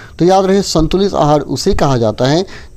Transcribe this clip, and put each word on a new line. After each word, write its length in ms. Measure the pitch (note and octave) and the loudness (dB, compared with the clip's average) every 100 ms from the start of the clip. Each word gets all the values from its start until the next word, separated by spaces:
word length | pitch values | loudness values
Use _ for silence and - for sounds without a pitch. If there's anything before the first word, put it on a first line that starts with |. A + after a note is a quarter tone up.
| - - | -14 -2
तो 60 | E3+ | 2
याद 200 | F#3+ F#3+ | 2 2
रहे 160 | G3 | 0
संतुलित 520 | F#3+ E3 D#3+ F#3 G3 | 0 -2 0 0 0
आहार 280 | - D3 D3+ | 0 2 2
उसे 320 | - C3+ G3 G3+ | 0 -4 0 0
कहा 220 | D3+ B2+ | 2 2
जाता 280 | A2+ G#2+ B2+ | 0 0 0
है 200 | D#3+ G3 - - | 0 -2 -10 -16